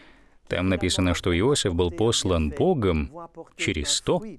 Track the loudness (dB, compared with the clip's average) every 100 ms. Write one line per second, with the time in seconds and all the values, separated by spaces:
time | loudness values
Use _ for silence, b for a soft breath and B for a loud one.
0 | B B B B -6 -2 0 0 0 0
1 | 0 2 2 2 2 2 0 0 0 2
2 | 0 2 0 0 0 0 0 2 2 2
3 | -2 -8 -18 -18 -20 -6 -4 -4 -2 -2
4 | 0 -2 -2